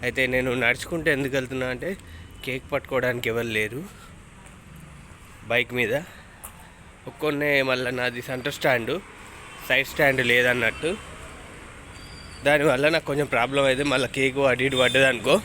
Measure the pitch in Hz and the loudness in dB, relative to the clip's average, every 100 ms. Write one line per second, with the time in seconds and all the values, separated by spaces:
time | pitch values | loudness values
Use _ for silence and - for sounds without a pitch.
0 | 123 123 127 127 127 127 117 123 - 170 | -4 0 2 2 0 2 2 0 -2 -2
1 | 156 139 139 135 127 131 127 123 147 196 | 0 0 0 -2 -4 -6 -6 -6 -6 -8
2 | - - - - - 131 - 139 - 131 | -12 -18 -18 -12 -8 -8 -4 -6 -2 -2
3 | 123 120 120 113 117 107 107 120 190 - | 0 -2 -2 -2 -2 -2 -2 -4 -12 -16
4 | - - - - - - - - - - | -20 -20 -20 -20 -20 -20 -20 -20 -20 -20
5 | - - - - 107 120 123 123 117 131 | -20 -20 -20 -20 -2 0 0 -2 0 0
6 | 180 - - - - - - - - - | -4 -18 -20 -20 -20 -20 -20 -20 -20 -20
7 | - - 151 143 147 143 131 127 123 127 | -18 -6 -4 0 2 2 2 0 -2 -2
8 | 123 120 120 127 131 139 151 123 113 160 | -4 -4 -8 -6 -6 -2 2 2 0 -6
9 | - - - - - - - 131 135 - | -6 -20 -18 -18 -18 -16 0 0 0 2
10 | 147 131 123 120 123 123 113 - 156 208 | 4 4 4 4 4 4 0 0 -4 -4
11 | - - - - - - - - - - | -10 -18 -18 -18 -18 -18 -18 -20 -18 -18
12 | - - - - 139 147 147 131 147 160 | -18 -18 -18 -2 2 4 4 4 4 2
13 | - 143 143 127 123 139 139 131 143 135 | 0 -2 0 2 2 2 2 2 2 0
14 | 120 135 135 131 139 123 135 127 123 127 | 0 0 0 2 2 4 2 4 4 6
15 | 135 117 104 180 | 6 4 4 2